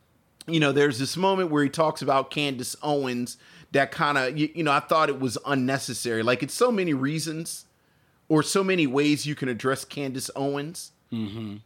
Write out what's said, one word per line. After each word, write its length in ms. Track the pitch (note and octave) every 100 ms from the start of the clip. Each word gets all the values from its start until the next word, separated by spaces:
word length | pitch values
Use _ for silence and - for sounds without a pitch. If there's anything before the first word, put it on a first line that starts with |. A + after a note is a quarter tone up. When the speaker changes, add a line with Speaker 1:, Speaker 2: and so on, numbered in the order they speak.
| _ _ _ - -
Speaker 1:
you 140 | E3
know, 120 | D3
there's 260 | C3+ D3 B2
this 180 | C3+ E3
moment 340 | F#3+ F#3+ F3+
where 120 | D3
he 80 | C#3+
talks 320 | C#3 D#3 D#3
about 280 | C#3 C3+ C3
Candace 440 | - C#3+ B2+ B2 -
Owens 540 | D3 D3 C3 B2 B2 - - - -
that 240 | C#3 C3+
kinda, 380 | - D3+ C#3+ B2+
you, 140 | D3+ D3+
you 100 | D#3
know, 80 | D3+
I 80 | C#3+
thought 280 | D3+ E3 D#3
it 120 | C3+
was 180 | C3 G#2+ -
unnecessary. 760 | C#3 B2+ C#3 - A2+ A#2+ A2+
Like, 200 | A2+ B2
it's 120 | C#3+
so 180 | - B3
many 220 | A3 F3+
reasons 680 | C#3 C3+ D#3+ D#3 D#3 E3 - - _ _ _ _ _ -
or 140 | D#3
so 220 | D3+ G3+
many 220 | F#3+ F#3 D3
ways 380 | C3 D3 D3
you 100 | C3
can 140 | D3 C3
address 360 | A2+ C3 C3
Candace 460 | - - C#3 C3 -
Owens. 580 | - C#3 C#3 D3 F3 - _ _
Speaker 2:
Mm-hmm. 440 | A#2 G#2+ G#2+ A2 G#2